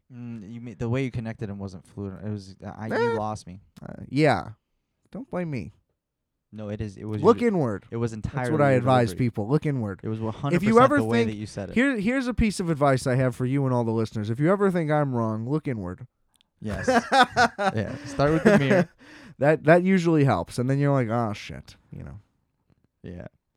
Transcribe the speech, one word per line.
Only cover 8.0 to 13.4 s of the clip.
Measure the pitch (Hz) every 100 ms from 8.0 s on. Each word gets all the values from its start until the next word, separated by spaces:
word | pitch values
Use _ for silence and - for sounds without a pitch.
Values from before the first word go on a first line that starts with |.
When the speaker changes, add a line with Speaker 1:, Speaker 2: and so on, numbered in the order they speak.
| 117
Speaker 1:
entirely | 113 - 139 123
Speaker 2:
That's |
what | 156
I | 143
Speaker 1:
your | 127
Speaker 2:
advise | 127 127 113
Speaker 1:
delivery. | 87 123
Speaker 2:
people. | - 104
Look | 156 156
inward. | 135 104 92
Speaker 1:
It | 110
was | 110
Speaker 2:
If |
you | 113
Speaker 1:
one | -
hundred | 143 175
percent | 208 226
Speaker 2:
ever | 262 294
Speaker 1:
the |
way | - - 226
Speaker 2:
think, |
Speaker 1:
that | 104
you | 107
said | - 92
it. | 220
Speaker 2:
here, | 277 233
here's | 190 269 247
a |
piece | 226 220 -
of | 170
advice | 143 143 131 135
I | 127
have | 127
for | 117